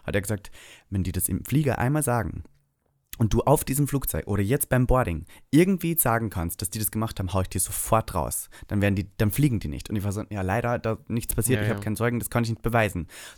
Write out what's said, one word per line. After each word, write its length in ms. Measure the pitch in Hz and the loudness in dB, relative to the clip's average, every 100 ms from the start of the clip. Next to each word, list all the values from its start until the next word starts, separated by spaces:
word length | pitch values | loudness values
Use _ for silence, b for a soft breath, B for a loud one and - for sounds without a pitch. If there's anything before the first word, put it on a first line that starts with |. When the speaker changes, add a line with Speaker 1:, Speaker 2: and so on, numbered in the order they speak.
Speaker 1:
Hat 140 | - 104 | -4 -2
er 60 | |
gesagt, 280 | 98 107 - B B B B | -2 -4 -6 B B B B
„Wenn 140 | 101 | -4
die 80 | 90 | -2
das 160 | 90 - | -2 -2
im 160 | - | -4
Flieger 340 | - 135 147 - | 0 0 2 0
einmal 240 | 120 151 | 0 0
sagen 400 | 139 120 107 - - _ _ _ _ _ _ - | 0 0 -2 -6 -12 _ _ _ _ _ _ 0
und 160 | 110 | 2
du 80 | 110 | 4
auf 220 | 127 143 | 4 4
diesem 220 | - 135 143 | 2 0 0
Flugzeug 400 | 139 - 80 - | 0 -2 -4 -2
oder 120 | 101 | 0
jetzt 280 | 101 143 - | 2 0 2
beim 160 | 127 127 | 2 4
Boarding 400 | 127 113 82 - b b | 4 2 -2 -8 b b
irgendwie 480 | 143 185 185 165 165 | 4 6 4 0 0
sagen 320 | 123 113 113 | 2 2 0
kannst, 320 | 92 85 - | -2 -4 -4
dass 80 | - | -6
die 80 | 110 | -4
das 120 | 107 | -4
gemacht 280 | 110 110 - | -2 -4 -4
haben, 160 | 92 | -2
hau 80 | 95 | 0
ich 80 | 92 | 0
dir 100 | 95 | -2
sofort 540 | - - - 110 - | -4 -4 0 0 0
raus. 340 | 90 71 - - B B | -2 -4 -4 -8 B B
Dann 120 | 101 | 0
werden 140 | 101 | 2
die, 200 | 98 95 - | 2 -2 0
dann 120 | 107 | 0
fliegen 300 | - 147 110 | 4 2 2
die 80 | 76 | -4
nicht.“ 220 | 71 - | -8 -6
Und 60 | 107 | -4
ich 80 | |
war 80 | 101 | -4
so, 120 | 98 - | -4 -6
„Ja, 100 | 104 | -4
leider, 380 | 95 110 117 120 | -2 0 0 -2
da 180 | 113 110 - | -2 -4 -4
nichts 280 | 117 - | -4 -2
passiert, 240 | - 117 127 | 0 2 2
Speaker 2:
Ja, 60 | |
Speaker 1:
ich 60 | 107 | 2
hab 80 | 104 | -2
Speaker 2:
ja. 40 | |
Speaker 1:
keinen 140 | 101 104 | -2 -2
Zeugen, 220 | 117 120 | 0 0
das 120 | 107 | -2
kann 140 | 123 | 0
ich 40 | 113 | 0
nicht 140 | 113 | -2
beweisen.“ 460 | - 117 107 90 80 B B | 0 2 2 0 -8 B B